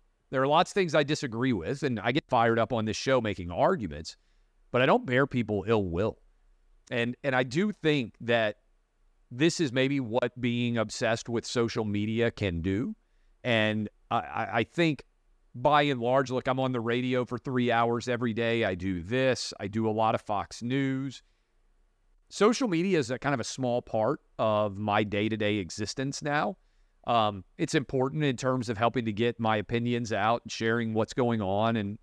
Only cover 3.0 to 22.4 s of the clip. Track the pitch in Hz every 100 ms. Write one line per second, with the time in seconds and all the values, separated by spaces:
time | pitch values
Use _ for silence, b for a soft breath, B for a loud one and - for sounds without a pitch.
3 | 135 131 110 98 87 90 151 185 92 73
4 | 78 - _ _ _ _ _ 120 135 226
5 | 214 123 139 127 107 104 92 113 92 85
6 | 107 - _ _ _ _ _ _ - 123
7 | 117 123 143 131 131 139 208 - 156 147
8 | 107 - 117 117 110 - _ _ _ _
9 | _ _ - 120 160 - 151 127 135 143
10 | 117 120 123 - 120 120 120 117 107 -
11 | 117 113 - 117 - 123 117 120 107 104
12 | 107 113 117 - 101 85 87 98 190 220
13 | _ _ _ _ 127 113 107 107 104 _
14 | - 117 73 90 113 113 113 - 165 143
15 | - _ _ _ _ 120 143 147 147 127
16 | 117 131 131 127 131 127 131 127 113 123
17 | 127 127 123 123 - 127 120 117 117 120
18 | 120 120 123 110 117 117 104 95 95 90
19 | 82 127 131 117 - - 101 104 110 107
20 | 110 117 - 101 87 - 117 135 135 131
21 | 139 - _ _ _ _ _ _ _ _
22 | _ _ _ -